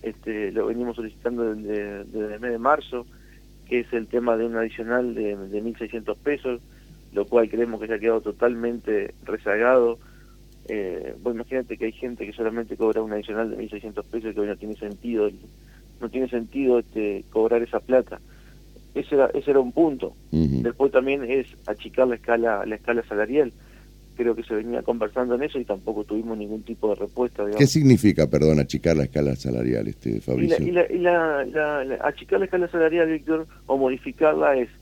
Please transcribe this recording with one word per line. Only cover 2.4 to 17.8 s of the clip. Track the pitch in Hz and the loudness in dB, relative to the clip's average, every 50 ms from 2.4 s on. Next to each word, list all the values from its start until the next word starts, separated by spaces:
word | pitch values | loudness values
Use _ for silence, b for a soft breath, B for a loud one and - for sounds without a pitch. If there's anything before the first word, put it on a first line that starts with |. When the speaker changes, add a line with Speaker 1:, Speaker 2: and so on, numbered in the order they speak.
Speaker 1:
mes | 117 123 | -4 -4
de | 120 113 | -4 0
marzo, | 117 135 151 151 - - - 123 120 b b b b b b b b b - - - - | 2 2 2 2 0 -6 -8 -8 -8 b b b b b b b b b -20 -20 -8 -2
que | 123 123 | -2 -2
es | 117 - - | -2 0 -4
el | 117 110 | -4 -4
tema | 107 - 120 120 123 117 | -2 -2 -2 2 2 0
de | 113 113 | 0 0
un | 117 117 | -2 -2
adicional | 113 113 113 - - 113 113 120 123 123 123 113 | -2 -4 -4 -4 -8 -6 -2 0 0 0 0 -2
de, | 110 110 104 101 | -2 -4 -4 -4
de | 98 95 95 101 104 | -6 -8 -6 -6 -6
mil | 107 117 113 | -4 -6 -6
seiscientos | - 120 104 - 117 107 107 104 - | -8 -10 -8 -8 -8 -6 -6 -8 -4
pesos, | - 143 147 139 - 131 123 117 - b b b b b b b b - - | -2 -4 -4 -2 -2 -6 -6 -6 -8 b b b b b b b b -8 -4
lo | 101 101 | -4 -2
cual | - - 120 113 107 | 4 4 4 4 4
creemos | 101 113 117 117 113 107 | 2 -2 -2 -2 -2 -8
que | 107 | -4
se | 107 113 | -4 -4
ha | 104 | 0
quedado | 104 117 113 113 | 2 2 2 2
totalmente | - 107 101 - 123 120 123 117 117 120 120 117 - - 107 104 98 - - - - | 0 -4 -2 0 0 0 2 0 -2 -4 -4 -4 -4 -2 0 0 -2 -4 -10 -16 -8
rezagado. | - 101 107 - 107 101 107 117 123 131 127 120 117 117 - b b b b b b b b b - - - - - | -8 -8 -6 -2 -2 0 2 4 6 6 6 6 4 2 -2 b b b b b b b b b -20 -20 -20 -12 -8
Eh, | 113 107 98 92 87 85 - 65 58 - - | -6 -6 -4 -4 -6 -6 -8 -10 -12 -6 -6
vos | 120 117 | -4 -4
imagínate | 113 120 - 135 131 123 120 117 | -4 -6 -4 -4 -6 -4 -6 -6
que | - 113 | -4 -4
hay | 113 113 | -6 -4
gente | - - 127 120 110 107 | -6 -8 -8 -6 -8 -10
que | 101 104 | -10 -6
solamente | - 117 110 110 117 117 107 - | -4 -4 -2 -2 -4 -6 -6 -4
cobra | - 113 110 107 113 110 | 0 0 2 2 2 -2
un | 110 107 | -2 -4
adicional | 107 104 - 104 107 113 110 | -6 -6 -4 -4 -4 -4 -4
de | - | -4
mil | 104 107 107 | -6 -8 -8
seiscientos | 104 104 98 110 104 107 101 | -10 -10 -10 -10 -10 -10 -10
pesos, | - - 117 110 110 98 | -6 -8 -6 -6 -6 -4
que | 107 | -2
hoy | 101 104 | -2 -2
no | 101 | -4
tiene | 85 101 107 107 | -8 -8 -12 -10
sentido, | - 107 104 101 98 - 120 120 110 104 104 95 - - - - b b b b b b - - - | -8 -10 -10 -10 -10 -8 -4 0 0 0 0 0 -6 -20 -20 -20 b b b b b b -20 -16 -10
no | 123 113 | -10 -6
tiene | - 127 131 123 | -2 -2 -4 -2
sentido, | 127 120 117 110 - 135 139 127 123 120 | -2 -4 -6 -4 -4 0 4 4 4 4
este, | 110 - - 110 107 104 101 98 - - | 4 0 -4 -2 -2 -2 -2 -4 -8 -4
cobrar | - 110 110 113 117 117 120 | 0 2 2 4 4 2 0
esa | 117 - 107 | 0 -4 -6